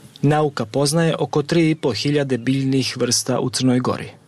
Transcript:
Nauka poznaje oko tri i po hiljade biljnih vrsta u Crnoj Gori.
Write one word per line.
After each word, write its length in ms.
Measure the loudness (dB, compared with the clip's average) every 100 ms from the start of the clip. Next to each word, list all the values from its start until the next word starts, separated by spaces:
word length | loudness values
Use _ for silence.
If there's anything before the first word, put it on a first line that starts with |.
| -20 -2
Nauka 440 | 0 2 0 -2 -4
poznaje 500 | -2 0 2 0 0
oko 240 | -2 -2
tri 280 | 0 2 2
i 40 |
po 180 | 2 -2
hiljade 460 | -2 0 0 0 -2
biljnih 580 | 0 0 0 0 0 -2
vrsta 440 | -2 -2 -2 -2
u 100 | -2
Crnoj 300 | 0 2 2
Gori. 300 | 0 -4 -8 -16